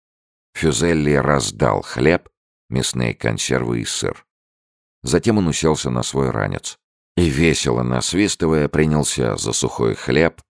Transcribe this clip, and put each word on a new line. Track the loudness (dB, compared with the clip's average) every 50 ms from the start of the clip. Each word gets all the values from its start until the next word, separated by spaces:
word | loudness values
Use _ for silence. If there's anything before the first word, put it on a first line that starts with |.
| _ _ _ _ _ _ _ _ _ _ -8
Фюзелли | -2 0 0 0 2 2 2 2 2 2 2 2
раздал | 2 2 2 0 0 0 -4 -2 0 0 2 2 0
хлеб, | -4 -6 -4 0 2 2 2 2 -2 -10 _ _ _ _ _ _ _ -6
мясные | -4 -4 -2 -2 -2 -2 -2 -2 -4
консервы | -4 -4 -4 -4 -2 -2 -2 -2 -2 -2 -2 -4 -4
и | -4
сыр. | -6 -6 -6 -6 -6 -6 -8 -14 _ _ _ _ _ _ _ _ _ _ _ _ _ _ _
Затем | -2 0 0 2 2 2 2 2
он | 2
уселся | 0 0 0 0 0 0 0 -2 -2
на | -2 -2
свой | -4 -2 -2 -2 -2 -2
ранец | -2 -2 -4 -4 -4 -6 -8 -12 -14 -14 _ _ _ _ _ _ _
и, | 0 2 2
весело | 2 2 2 2 2 2 0 0 0 0
насвистывая, | 0 0 -2 -2 -2 -2 0 0 0 0 0 0 0 2 2 2 0 2
принялся | 2 2 2 4 2 2 0 0 -2 -2 -2 -2 -2
за | -2 -4 -4
сухой | -2 -2 -2 -4 -2 -2 -2 -2 -2
хлеб | -2 -4 0 2 2 2 2 0 -6 _